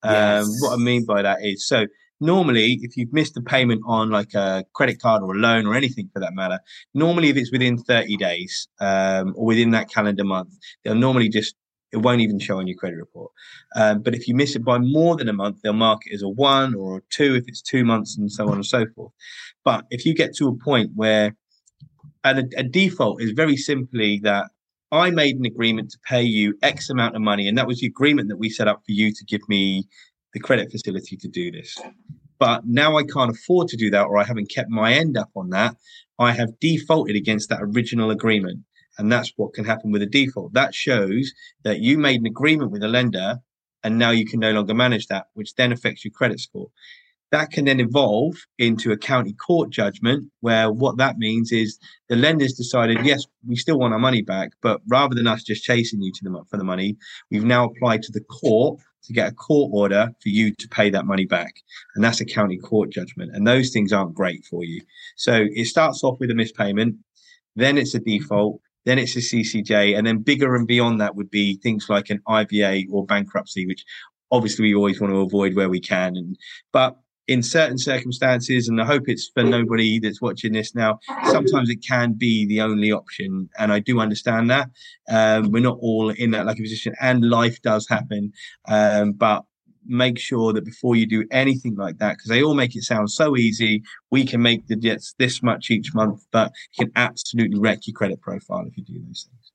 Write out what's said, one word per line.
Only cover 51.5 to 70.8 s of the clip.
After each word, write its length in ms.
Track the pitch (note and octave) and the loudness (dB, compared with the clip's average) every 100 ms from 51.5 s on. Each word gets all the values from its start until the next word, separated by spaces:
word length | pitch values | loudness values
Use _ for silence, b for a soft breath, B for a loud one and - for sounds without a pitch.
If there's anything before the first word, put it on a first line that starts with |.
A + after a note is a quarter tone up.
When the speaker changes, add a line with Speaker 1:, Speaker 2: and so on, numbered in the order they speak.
Speaker 1:
is 260 | A#2 G#2+ - B B _ | 0 0 -4 B B _
the 80 | A#2 | 2
lender's 380 | C#3+ D#3+ C3+ | 4 4 0
decided, 520 | B2+ A#2+ B2+ A#2 A2+ B2+ | -2 -4 0 2 2 2
"Yes, 200 | C3+ - _ A#2+ | 0 -2 _ -6
we 100 | A#2+ | -6
still 240 | - D3+ | 0 2
want 140 | B2 | 2
our 60 | A2 | 2
money 220 | B2+ B2 | 2 0
back, 300 | G#2 F#2+ F#2+ _ | -2 -6 -6 _
but 200 | A#2 G#2 G#2 | -2 -2 0
rather 280 | B2 C#3+ A#2+ | 2 2 0
than 120 | A#2 | 0
us 160 | A2 | -2
just 200 | - G#2+ | -4 -8
chasing 380 | - A#2+ A#2 G#2+ | 0 0 0 -4
you 100 | F#2+ | -6
to 100 | F#2 | -8
the 60 | G2 | -10
mo-, 160 | F2+ E2 | -10 -8
for 80 | G#2 | -6
the 60 | |
money, 340 | F#2+ F#2 G2 G#2+ B B B | -4 -2 -4 -6 B B B
we've 120 | G#2 | -2
now 220 | A2+ B2 A#2+ | 2 2 2
applied 380 | - B2 A2 | 0 0 0
to 80 | - | -2
the 100 | A2 | -10
court 580 | - - D3 A2 C#3 - _ _ | -12 -4 2 4 2 -2 _ _
to 100 | - | -6
get 140 | A#2+ F#2 | -2 -2
a 80 | - | -4
court 340 | - D3+ C#3 | 0 2 2
order 400 | G2+ G2+ G2+ A2+ A#2 | 2 2 2 2 -2
for 60 | - | -2
you 240 | G2+ A2 G#2+ | 2 0 -2
to 120 | - | -10
pay 200 | - G#2 | 0 2
that 140 | F#2+ - | 2 -2
money 200 | G2 F#2+ | -2 0
back." 300 | F2 E2+ - _ B B - | -2 -4 -14 _ B B 0
And 80 | |
that's 180 | A2+ A2+ | 0 0
a 40 | A#2+ | -4
county 320 | - G#2 F#2 | -2 -2 -2
court 340 | - G#2+ G2+ | -2 0 0
judgment. 400 | - F2+ - F2 | -4 -10 -12 -12
And 120 | G2+ G#2 | -2 2
those 260 | B2+ B2+ | 4 2
things 200 | A#2+ G#2 | 0 2
aren't 220 | G#2 F#2+ | 0 0
great 320 | E2 F#2+ E2 - | -2 -4 -4 -10
for 180 | F2 | -10
you. 180 | E2+ E2+ - B B B | -8 -12 -14 B B B
So 300 | - A#2 G#2+ | 2 2 2
it 140 | G#2 A#2 | 0 -2
starts 380 | - D#3 C3 | 2 2 2
off 160 | C#3 B2+ | -2 -2
with 100 | B2+ | -2
a 40 | A#2 | 0
missed 200 | A2 - | -2 -2
payment, 400 | G2+ G2+ A#2 G#2+ _ b b b _ - | -2 0 0 -2 _ b b b _ 0
then 220 | C3 C#3+ | 2 2
it's 180 | C3 A#2+ | 0 -2
a 40 | |
default, 640 | A2 G#2 - G#2 G#2+ - _ _ - | -2 -2 0 0 0 -2 _ _ 0
then 140 | C3 | 2
it's 160 | B2+ B2 | 2 -4
a 60 | |
C 220 | A#2 A#2+ | -2 -2
C 200 | A2 A2 | -2 -4
J, 320 | G2+ G#2+ G2+ G2+ | 0 4 4 4
and 100 | A2 | 2
then 140 | A2 | 0
bigger 360 | A2 C#3 C#3 B2 | 2 2 2 2
and 120 | A#2 | 2
beyond 340 | A#2+ | 2